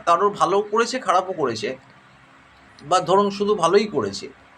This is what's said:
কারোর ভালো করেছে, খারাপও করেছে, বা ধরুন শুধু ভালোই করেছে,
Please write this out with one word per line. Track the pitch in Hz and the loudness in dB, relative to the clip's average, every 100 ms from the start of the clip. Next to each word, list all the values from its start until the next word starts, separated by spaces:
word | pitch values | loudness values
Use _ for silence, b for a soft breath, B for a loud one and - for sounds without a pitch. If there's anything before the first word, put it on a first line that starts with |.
| - | 2
কারোর | 170 202 | 2 2
ভালো | 196 165 196 | 0 0 2
করেছে, | 208 214 226 262 | 0 -2 -2 -2
খারাপও | 190 180 185 | 0 0 0
করেছে, | 170 135 110 - - - - - _ _ - _ _ - - | -4 -4 -4 -6 -10 -16 -20 -20 _ _ -20 _ _ -20 -14
বা | 143 180 | 0 0
ধরুন | 165 190 202 | 2 2 2
শুধু | 196 202 | 0 -2
ভালোই | 208 165 202 220 | 2 4 2 2
করেছে, | 143 101 98 78 - - | -2 -4 -6 -14 -18 -20